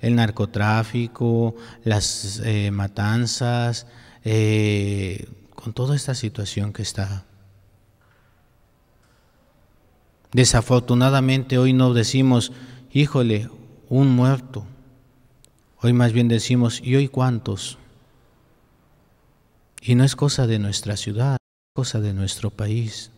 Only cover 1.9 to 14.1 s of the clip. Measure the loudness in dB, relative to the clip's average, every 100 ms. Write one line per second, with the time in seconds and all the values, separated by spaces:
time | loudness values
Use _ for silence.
1.9 | 0 0 -6 -10 -8 -2 -2 -2 -2 -4
2.9 | -4 -2 0 -2 -2 -2 -2 -2 -4 -10
3.9 | -20 -20 -12 -2 0 2 2 2 0 0
4.9 | -2 -4 -8 -12 -20 -20 -16 -14 -6 -2
5.9 | -2 -2 -6 -6 -6 -6 -4 -6 -6 -8
6.9 | -6 -6 -6 -12 _ _ _ _ _ _
7.9 | _ _ _ _ _ _ _ _ _ _
8.9 | _ _ _ _ _ _ _ _ _ _
9.9 | _ _ _ _ 2 4 4 2 0 2
10.9 | 2 4 4 2 0 0 2 4 4 4
11.9 | 4 2 2 4 4 2 -8 -20 -20 -4
12.9 | 0 2 2 2 0 -2 -12 -20 -20 _
13.9 | 2 4